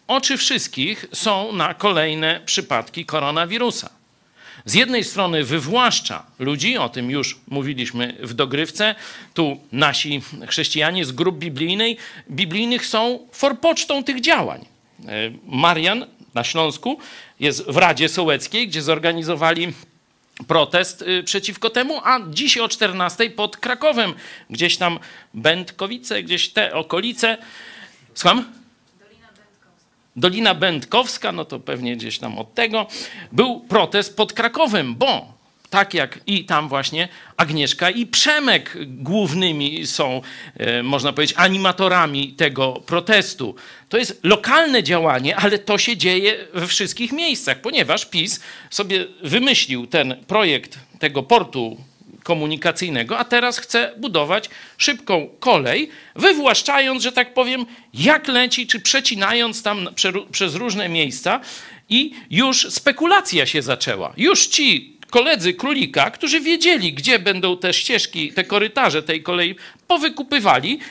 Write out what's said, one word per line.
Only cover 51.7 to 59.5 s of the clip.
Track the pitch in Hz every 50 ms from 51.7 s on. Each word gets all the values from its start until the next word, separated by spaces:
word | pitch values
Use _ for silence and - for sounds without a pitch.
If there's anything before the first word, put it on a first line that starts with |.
| 113 113 131 - _ _ _ - - - -
komunikacyjnego, | - 170 160 151 151 160 147 - 170 156 - 190 175 147 120 117 117 214 247
a | -
teraz | - 240 240 240 247 240 -
chce | - - - 233 240 - -
budować | - 247 262 180 156 147 147 185 220 - - - - - - - -
szybką | - - 277 226 - - 196 160 143 - - -
kolej, | - 254 220 156 131 120 143 247 311 - - - - - -
wywłaszczając, | - - 392 349 294 285 254 214 - - - 285 277 269 262 262 247 208
że | 247 247
tak | 254 247 247 -
powiem, | 262 254 254 254 254 247 233 - - - _ -
jak | 113 156 262 311 302 311 294
leci, | 254 240 254 247 - 254 233
czy | - - 226
przecinając | - - - 269 269 - 240 196 196 202 226 240 233 226